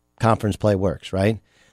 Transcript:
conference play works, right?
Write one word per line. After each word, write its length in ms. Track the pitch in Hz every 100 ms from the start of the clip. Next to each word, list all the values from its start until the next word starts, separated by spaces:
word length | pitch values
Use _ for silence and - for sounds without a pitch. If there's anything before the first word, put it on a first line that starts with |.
| _ -
conference 360 | 113 107 107 -
play 200 | 107 98
works, 360 | 95 73 -
right? 280 | 95 101 110 _ _ _